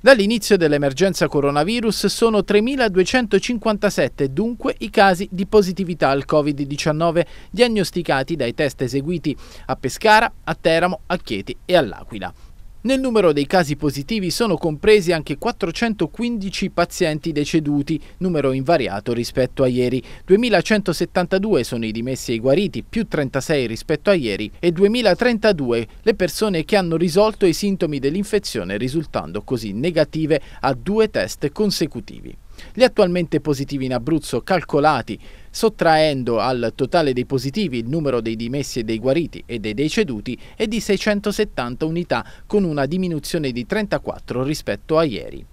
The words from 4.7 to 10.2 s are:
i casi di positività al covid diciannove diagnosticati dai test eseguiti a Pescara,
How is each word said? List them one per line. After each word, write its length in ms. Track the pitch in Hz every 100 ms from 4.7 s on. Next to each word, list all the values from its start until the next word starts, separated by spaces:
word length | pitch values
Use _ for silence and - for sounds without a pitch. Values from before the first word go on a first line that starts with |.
| -
i 120 | 226
casi 380 | - 196 175 196
di 160 | 180 190
positività 640 | 214 185 190 180 175 143
al 160 | 139
covid 360 | 135 156 147 143
diciannove 680 | 139 143 - 151 170 160 170 - -
diagnosticati 840 | 185 240 220 185 - 175 143 135
dai 200 | 165 120
test 280 | 110 151 -
eseguiti 540 | 127 131 139 175 156 127 - - -
a 100 | 131
Pescara, 560 | 135 - 214 214